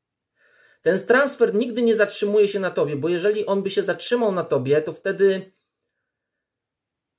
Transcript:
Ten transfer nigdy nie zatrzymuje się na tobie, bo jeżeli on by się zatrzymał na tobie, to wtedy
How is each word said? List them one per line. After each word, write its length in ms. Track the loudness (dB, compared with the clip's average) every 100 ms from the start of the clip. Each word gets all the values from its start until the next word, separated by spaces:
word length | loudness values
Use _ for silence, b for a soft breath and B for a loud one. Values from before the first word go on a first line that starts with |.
| _ _ _ b b b b b
Ten 240 | -2 -2 2
transfer 500 | 2 2 0 0 2
nigdy 260 | -2 0
nie 140 | 2 2
zatrzymuje 520 | 0 0 0 2 2
się 120 | 0
na 120 | -4
tobie, 240 | -2 -2 -2
bo 140 | -2
jeżeli 360 | 0 0 -2 -2
on 180 | -2
by 60 | -2
się 140 | -2
zatrzymał 480 | -2 -4 -2 0 0
na 120 | -2
tobie, 380 | -2 -2 2 0
to 120 | 0
wtedy 600 | -6 -8 2 2 2 -6 _ _ _ _ _ _ _ _ _ _ _ _ _ _ _ _